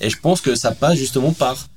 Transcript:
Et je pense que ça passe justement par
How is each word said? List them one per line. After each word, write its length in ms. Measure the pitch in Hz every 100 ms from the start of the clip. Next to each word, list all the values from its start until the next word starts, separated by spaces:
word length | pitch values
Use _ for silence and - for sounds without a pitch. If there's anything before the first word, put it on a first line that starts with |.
Et 100 | 107
je 80 | -
pense 220 | 160 180
que 140 | 135
ça 160 | 113 117
passe 240 | - 147 151
justement 360 | 123 131 147
par 360 | 165 131 131 -